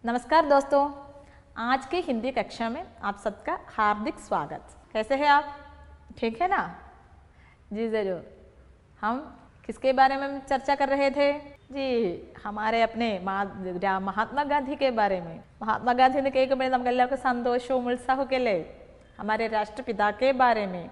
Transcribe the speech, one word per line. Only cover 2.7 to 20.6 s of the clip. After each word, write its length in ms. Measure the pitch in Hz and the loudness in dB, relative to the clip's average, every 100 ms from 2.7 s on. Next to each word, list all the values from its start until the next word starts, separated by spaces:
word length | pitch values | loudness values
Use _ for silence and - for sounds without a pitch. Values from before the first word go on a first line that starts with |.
| 262 370 - | -6 -10 -8
आप 140 | 202 196 | -6 -4
सबका 420 | 220 202 - 349 - | -6 -6 -6 -6 -6
हार्दिक 520 | - 208 208 226 - | 0 2 2 -4 -6
स्वागत। 560 | - 180 147 151 - - - | -4 -4 -4 -10 -14 -20 -8
कैसे 220 | 220 220 269 | -4 -2 0
हैं 120 | 294 | 6
आप? 300 | 285 294 - - - - - - - | 4 4 -12 -18 -20 -20 -20 -20 -6
ठीक 240 | 226 226 | -4 -2
है 60 | 359 | 0
ना? 320 | 381 175 170 - - - - - - - - - | 0 -2 -10 -20 -20 -20 -20 -20 -20 -20 -20 -12
जी 160 | 208 226 | -6 -2
ज़रूर। 640 | 220 196 175 - - - - - - _ - | -2 -2 -4 -8 -20 -20 -20 -20 -20 _ -6
हम 380 | 214 247 311 - - - - | -4 -4 -8 -18 -20 -20 -14
किसके 280 | 220 262 | -2 0
बारे 240 | 254 269 269 | 6 6 4
में 240 | 277 277 | -4 -6
चर्चा 340 | 262 269 277 285 | -2 -2 0 0
कर 140 | 277 | 2
रहे 220 | 277 277 | 2 2
थे? 280 | 277 285 285 294 | 4 2 0 -8
जी, 840 | - - 269 269 240 208 170 - - | -20 -12 -6 -2 0 0 -4 -12 -14
हमारे 380 | 208 208 214 226 | -10 -4 0 2
अपने 380 | 226 226 233 196 | 2 2 -2 -2
मा-, 640 | 180 196 202 - 185 180 | -4 -2 -4 -6 -8 -2
रा-, 180 | 196 190 | 0 0
महात्मा 420 | 190 190 220 254 | -2 -2 -2 -2
गांधी 320 | 294 294 262 285 | 0 0 0 0
के 160 | 269 | 0
बारे 300 | 226 208 190 | 2 2 0
में। 220 | 170 165 - - | -4 -14 -18 -10
महात्मा 320 | 220 220 240 | -4 -2 0
गांधी 280 | 247 254 277 | 4 6 4
ने 100 | 277 | 0
कई 140 | 262 262 | 2 2
कई 240 | 262 262 | 2 0
नमगॆल्लरिगू 460 | 254 247 247 247 262 | 0 0 2 2 0
संतोषवुं 720 | 262 240 240 247 247 262 247 | 0 0 0 -2 0 -2 0
उत्साहवुं 380 | 247 - 262 269 | -4 0 -2 0
के 140 | 262 | 0
लिए 480 | 240 185 156 - - - - - | 2 0 -4 -14 -20 -20 -20 -10
हमारे 300 | 202 214 226 | -2 0 0
राष्ट्रपिता 640 | 214 214 - 254 214 208 | -2 -2 -6 -6 0 0
के 220 | 208 262 | 2 2
बारे 340 | 254 254 226 | 4 4 4